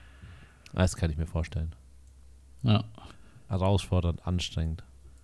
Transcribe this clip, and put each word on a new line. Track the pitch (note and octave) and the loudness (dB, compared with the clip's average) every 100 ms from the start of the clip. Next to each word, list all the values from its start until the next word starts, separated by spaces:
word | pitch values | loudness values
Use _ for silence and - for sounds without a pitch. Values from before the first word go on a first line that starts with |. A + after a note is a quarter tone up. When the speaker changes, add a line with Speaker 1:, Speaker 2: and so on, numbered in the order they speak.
| - - - - - - - | -20 -20 -20 -20 -20 -20 -6
Speaker 1:
Das | - F2+ - | 2 2 2
kann | E2 | -2
ich | D2 | 0
mir | D#2+ | -2
vorstellen. | E2 E2 E2+ D#2+ - - - - - - - - - | -2 -2 -4 -4 -8 -20 -20 -20 -20 -20 -20 -20 -2
Speaker 2:
Ja. | A#2+ G#2 - - - - - - - | 2 2 2 -12 -20 -20 -20 -20 -6
Speaker 1:
Herausfordernd, | G2 F#2+ G2 - F#2 E2+ D#2+ - | 0 4 2 4 2 2 -2 -2
anstrengend. | F2+ - - E2 D#2+ - - - - | -2 0 -2 -2 -4 -10 -20 -20 -20